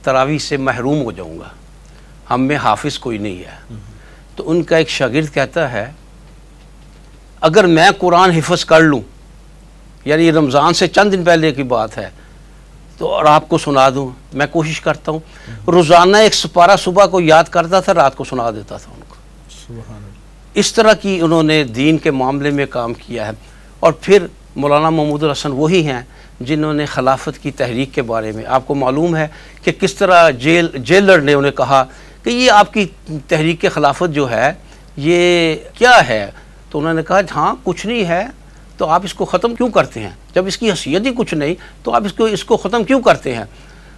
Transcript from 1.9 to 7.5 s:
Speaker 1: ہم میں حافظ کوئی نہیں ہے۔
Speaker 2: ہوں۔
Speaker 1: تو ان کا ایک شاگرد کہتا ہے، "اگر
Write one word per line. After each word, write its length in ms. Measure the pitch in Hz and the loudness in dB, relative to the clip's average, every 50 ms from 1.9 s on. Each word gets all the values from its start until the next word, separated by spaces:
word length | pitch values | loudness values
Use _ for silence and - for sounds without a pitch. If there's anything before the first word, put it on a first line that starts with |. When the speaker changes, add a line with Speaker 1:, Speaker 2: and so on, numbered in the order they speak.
| - - - - - - - - | -20 -20 -20 -20 -20 -18 -8 -6
Speaker 1:
ہم 120 | 123 123 | -4 -2
میں 140 | 131 135 147 | -2 -2 -2
حافظ 420 | 123 113 120 107 - - 147 135 - | -2 0 -2 -2 -2 -4 -8 -8 -6
کوئی 200 | - 127 113 101 | -8 -8 -8 -8
نہیں 200 | 104 104 90 92 | -8 -10 -10 -12
ہے۔ 180 | 90 82 - - - - | -16 -18 -20 -20 -20 -20
Speaker 2:
ہوں۔ 60 | 117 107 - - - - - - - - - - - | -20 -20 -18 -20 -20 -20 -20 -20 -20 -20 -20 -20 -16
Speaker 1:
تو 140 | - - 156 | -12 -6 -2
ان 120 | 165 175 | -2 -2
کا 140 | 156 - 170 | 0 0 0
ایک 120 | 160 156 - | 0 0 -2
شاگرد 460 | - - 139 120 113 156 156 143 - | -4 -4 -4 -2 -2 -4 -4 -4 -4
کہتا 380 | 151 135 - - 170 156 127 | -4 -4 -4 -4 -6 -6 -4
ہے، 200 | 123 101 107 135 156 - - - - - - - - - - - - - - - - - - - - - - - - - - - - - | -6 -8 -8 -10 -14 -20 -20 -20 -20 -20 -20 -20 -20 -20 -20 -20 -20 -20 -20 -20 -20 -20 -20 -20 -20 -20 -20 -20 -20 -20 -20 -20 -10 -2
"اگر 260 | - 160 | -2 2